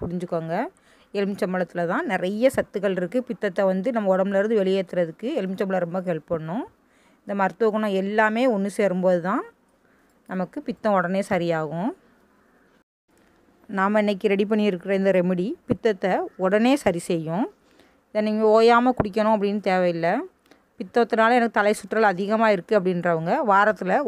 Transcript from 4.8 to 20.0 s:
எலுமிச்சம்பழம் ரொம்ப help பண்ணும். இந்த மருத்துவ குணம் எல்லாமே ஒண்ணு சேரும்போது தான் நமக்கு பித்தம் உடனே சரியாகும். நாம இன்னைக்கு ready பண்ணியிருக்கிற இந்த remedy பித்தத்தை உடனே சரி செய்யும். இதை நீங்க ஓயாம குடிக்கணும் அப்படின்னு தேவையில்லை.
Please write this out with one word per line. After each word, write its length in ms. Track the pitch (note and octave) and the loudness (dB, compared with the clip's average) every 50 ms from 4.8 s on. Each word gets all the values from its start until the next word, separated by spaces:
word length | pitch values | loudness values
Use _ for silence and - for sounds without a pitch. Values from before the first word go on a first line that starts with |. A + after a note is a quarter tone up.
| F#3 F#3 - F3+ F3 D#3+ D#3 - - B3 D#4+ B3 | -2 -2 -2 -2 -2 -2 -4 -8 -8 -6 -4 -4
எலுமிச்சம்பழம் 440 | F#3+ F#3 F#3+ F#3 G#3+ F#3+ F#3+ F#3 F3 | -4 -4 -4 -4 -4 -2 -2 -2 -2
ரொம்ப 160 | E3+ F3 F#3+ F3+ F#3 | -4 -6 -6 -6 -4
help 200 | E3 D#3 - - F3 | -6 -6 -6 -6 -6
பண்ணும். 320 | D#3+ D#3+ D#3+ F3 B3 F4+ A#4 - _ _ _ _ _ _ _ _ _ _ | -6 -6 -6 -8 -8 -8 -10 -14 _ _ _ _ _ _ _ _ _ _
இந்த 120 | G3+ G3+ G3+ | -8 -4 -2
மருத்துவ 300 | F#3+ F#3 E3 - A3+ A3 G3+ | -2 -2 0 0 0 0 0
குணம் 200 | G#3+ A3 G#3+ F#3+ F#3+ F#3+ | 0 -2 -2 -2 -2 -2
எல்லாமே 400 | G3 G#3 G#3+ A3 G#3+ G#3+ A3+ B3+ C4 A3+ | -2 0 2 2 2 2 2 2 2 2
ஒண்ணு 160 | G3 G3 G#3 - - | 0 -2 -2 -2 -2
சேரும்போது 420 | G#3 F#3+ F3+ F#3 F3+ F#3 F3+ F3 D#3+ F#3 | 0 0 0 0 2 2 2 0 0 -2
தான் 140 | G#3+ D4 A4 A#4 - _ _ _ _ _ _ _ _ _ _ _ _ _ _ - F#3+ | -2 -4 -4 -8 -12 _ _ _ _ _ _ _ _ _ _ _ _ _ _ -10 -8
நமக்கு 280 | F#3 F3+ E3+ - D4 D4 - | -6 -6 -6 -8 -10 -10 -10
பித்தம் 280 | F#3 - - A3 G3+ F#3 | -8 -4 -2 0 2 2
உடனே 240 | F#3 F3 F#3+ F#3+ G3+ - | 0 0 -2 -2 -2 -2
சரியாகும். 600 | G3+ F3+ E3+ E3+ E3 D#3+ D#3 D3 D#3 E3 F#3 C4 F#4+ - _ _ _ _ _ _ _ _ _ _ _ _ _ _ _ _ _ _ _ _ _ _ _ _ _ _ _ _ _ _ _ _ _ - G#3 F#3+ | -2 -2 0 0 -2 -2 -4 -4 -6 -4 -4 -6 -6 -8 _ _ _ _ _ _ _ _ _ _ _ _ _ _ _ _ _ _ _ _ _ _ _ _ _ _ _ _ _ _ _ _ _ -8 -4 -2
நாம 220 | F#3+ G3+ G#3 G#3+ G#3 | 0 2 2 2 2
இன்னைக்கு 280 | G#3 G#3 F#3 - G#3 G3+ | 0 0 0 0 0 0
ready 120 | G3 G#3+ G3+ A3 | 0 0 0 0
பண்ணியிருக்கிற 420 | G#3+ G#3 G#3 F#3 F3 - F#3+ G3 F#3+ | 0 2 0 0 -2 -2 -2 0 2
இந்த 120 | F#3+ G3 F#3 F#3 | 2 2 4 4
remedy 280 | F3 F3+ F#3 F3 F3+ A#3 F4 - _ - | 2 2 0 0 -2 -4 -6 -6 _ -4
பித்தத்தை 420 | A3+ - - A3+ G#3 F#3 - F#3 F#3+ C#4+ F#4 - - - F#3 | -2 0 0 0 0 0 0 -2 0 -2 -2 -6 -6 -4 0
உடனே 280 | F#3 G3 G#3+ A3+ B3 C#4 C#4+ - | 2 2 4 4 4 2 2 2
சரி 180 | G3+ F3 E3+ - - | 0 -2 -2 -2 -2
செய்யும். 360 | F3+ E3 D#3 D#3 E3 F#3+ C#4 G#4 - _ _ _ _ _ _ _ _ _ _ _ | -4 -4 -2 -4 -4 -4 -4 -6 -8 _ _ _ _ _ _ _ _ _ _ _
இதை 160 | - G#3+ G#3+ G#3+ | -4 -2 -2 0
நீங்க 160 | G#3+ G#3+ A3 G#3+ G#3+ A3+ | 0 2 4 6 6 6
ஓயாம 360 | A3+ A#3 A#3+ A#3+ A#3+ B3+ B3 - | 8 6 6 6 4 4 2 0
குடிக்கணும் 360 | - G#3+ F#3 A3 G#3 A3 A3 | -2 -2 -2 0 0 2 2
அப்படின்னு 260 | G#3 G3+ G3+ G3+ G#3+ F#3+ G3+ | 2 0 0 -2 -2 0 0
தேவையில்லை. 440 | F#3 F#3 F3+ F3+ E3+ E3 | 2 2 2 2 0 0